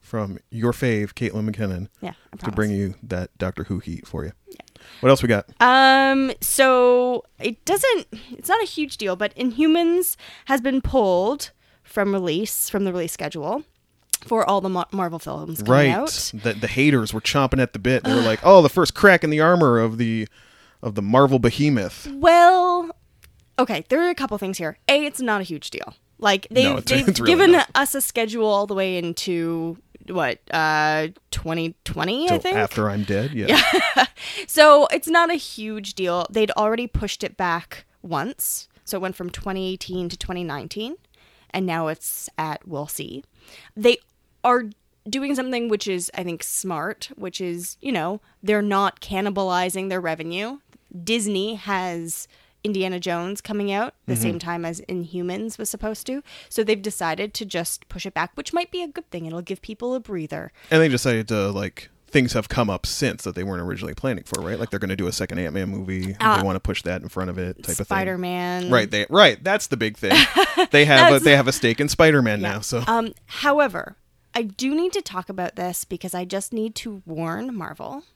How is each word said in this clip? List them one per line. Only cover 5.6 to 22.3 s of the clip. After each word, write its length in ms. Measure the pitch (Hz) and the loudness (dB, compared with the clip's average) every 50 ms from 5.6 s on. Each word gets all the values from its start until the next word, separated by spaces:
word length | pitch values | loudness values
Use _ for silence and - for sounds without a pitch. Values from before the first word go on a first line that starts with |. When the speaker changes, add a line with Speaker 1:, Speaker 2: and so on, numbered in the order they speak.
Speaker 2:
Um, 720 | 233 247 254 262 269 269 262 269 269 269 269 269 269 262 - - | 6 6 8 8 8 8 8 6 6 4 2 2 0 -2 -4 -6
so 840 | - - - - 277 262 254 254 247 247 247 247 247 247 247 240 - _ _ _ | -6 -4 2 4 6 6 6 6 6 6 6 4 4 2 0 -4 -6 _ _ _
it 240 | - 214 226 _ _ | -6 -6 -6 _ _
doesn't, 420 | - 349 403 - 539 480 370 - _ - 220 - - | -2 -2 2 2 2 2 2 -2 _ -16 -18 -16 -18
it's 180 | 247 - - - | -18 -14 -4 -2
not 120 | 359 453 | 0 0
a 40 | 440 | 0
huge 320 | - - - 302 277 - - | -2 -4 -6 -6 -6 -6 -6
deal, 180 | 226 196 180 | -4 -4 -4
but 180 | 185 208 208 208 | -2 -4 -6 -4
Inhumans 800 | - 247 254 226 240 302 320 311 339 339 330 339 359 359 - - _ - - - - _ | -2 -4 -4 0 2 4 4 4 4 4 2 2 2 0 -2 -4 _ -12 -20 -20 -20 _
has 140 | - 262 277 | -2 -2 0
been 200 | 233 269 262 269 | 0 0 0 0
pulled 680 | - - - 269 220 190 180 175 185 214 277 285 - - _ _ _ _ _ _ _ | -2 0 2 2 2 4 2 2 2 0 -2 -4 -6 -14 _ _ _ _ _ _ _
from 300 | - - - 202 202 196 | -10 -4 -2 0 0 0
release, 560 | 196 185 175 151 170 220 214 - - - - | -2 0 -2 -2 -2 -2 -4 -4 -6 -6 -4
from 140 | - - 208 | -2 -2 -2
the 80 | 190 180 | -2 -2
release 200 | 180 170 165 - | -2 -4 -6 -6
schedule 500 | - 165 151 - 165 143 156 208 285 302 _ _ _ _ _ _ _ _ _ - - - - | -8 -10 -8 -8 -8 -6 -6 -6 -6 -8 _ _ _ _ _ _ _ _ _ -8 -8 -4 0
for 200 | 233 220 220 - | 2 2 2 2
all 120 | 196 202 | 2 0
the 80 | 185 190 | 0 -2
Mar-, 180 | 185 180 170 - | -2 -2 -4 -4
Marvel 260 | - 196 190 170 165 165 | -4 -4 -4 -4 -4 -8
films 400 | - - 135 151 156 156 165 147 107 | -10 -10 -10 -10 -10 -10 -10 -8 2
coming 80 | 107 | 4
Speaker 1:
Right. 180 | 127 139 147 139 131 196 | 6 6 6 6 4 2
Speaker 2:
out. 340 | 269 320 - - - - - | 0 -2 -4 -6 -6 -6 -8
Speaker 1:
The, 200 | 110 104 117 107 | -4 -4 -4 -4
the 140 | 101 113 110 | -2 -4 -4
haters 460 | - 131 135 151 143 127 110 104 - | 0 2 4 4 4 4 2 0 -4
were 80 | 110 | -4
chomping 400 | - - - 143 135 127 - 131 | -4 -2 0 0 2 2 2 2
at 120 | 127 120 _ | 0 0 _
the 60 | 110 | -2
bit. 240 | 95 123 127 127 - | 0 2 2 2 2
They 80 | 254 - | 2 2
were 60 | - | 2
Speaker 2:
Ugh. 60 | 113 | 4
Speaker 1:
like, 140 | 113 110 110 - | 2 0 4 8
"Oh, 180 | 170 196 190 | 10 10 10
the 80 | 165 139 | 10 8
first 240 | - 185 170 - - | 4 4 0 0 0
crack 300 | - - 202 185 170 - | 6 8 8 8 8 4
in 60 | 156 | 2
the 80 | 151 151 | 2 4
armor 400 | 156 165 180 175 165 135 120 117 | 4 4 6 6 6 6 6 4
of 180 | 113 113 110 113 | 2 2 0 -2
the, 300 | 120 113 113 113 110 101 _ _ _ _ _ _ _ _ _ _ - | -2 -2 0 -2 -4 -6 _ _ _ _ _ _ _ _ _ _ -8
of 100 | 123 104 | -6 -4
the 60 | 104 | -4
Marvel 380 | 101 98 113 131 139 135 135 131 | -2 4 6 6 6 8 6 4
behemoth." 680 | 117 117 117 - 143 151 143 117 98 87 - - - 294 277 | 4 2 2 2 2 2 2 2 0 -2 -6 -10 -14 -14 -8
Speaker 2:
Well, 800 | 277 285 349 | 2 4 6